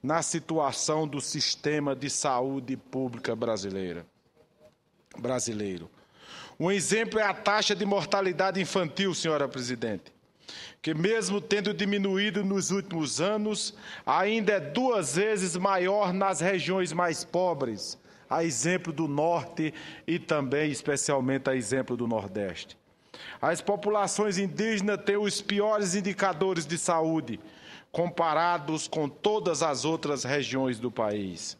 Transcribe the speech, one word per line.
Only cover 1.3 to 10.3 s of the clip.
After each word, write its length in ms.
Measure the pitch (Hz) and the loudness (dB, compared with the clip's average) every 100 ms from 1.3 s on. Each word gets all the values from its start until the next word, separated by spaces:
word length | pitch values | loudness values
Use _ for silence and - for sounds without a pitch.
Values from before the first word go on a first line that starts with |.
| 151 - - 147 151 143 | -2 -2 -2 0 0 0
de 140 | 131 131 | -2 -4
saúde 680 | - 147 127 131 135 123 131 | -2 0 0 0 -4 -4 -8
pública 580 | - 131 131 120 - | -6 -4 -4 -4 -4
brasileira, 720 | 113 117 110 98 95 92 85 85 _ _ _ _ _ - _ _ _ _ - | -2 0 -2 -2 -4 -6 -8 -12 _ _ _ _ _ -20 _ _ _ _ -6
brasileiro. 720 | 117 127 120 107 101 90 80 - _ - - - - - | -2 -2 -2 -4 -4 -6 -10 -20 _ -20 -20 -18 -18 -4
Um 120 | 170 | 0
exemplo 480 | 202 135 208 226 214 | 0 2 0 2 2
é 40 | |
a 120 | 208 | 2
taxa 400 | 190 - 214 208 | 2 2 2 2
de 100 | 202 | 0
mortalidade 760 | 202 202 156 202 190 175 190 190 | 2 0 2 2 2 2 2 2
infantil, 540 | 180 202 165 160 196 | 0 0 0 0 0
senhora 340 | 165 165 151 139 | 0 0 2 0
presidente, 640 | 127 123 123 117 95 - _ _ | -2 -6 -4 -2 -4 -8 _ _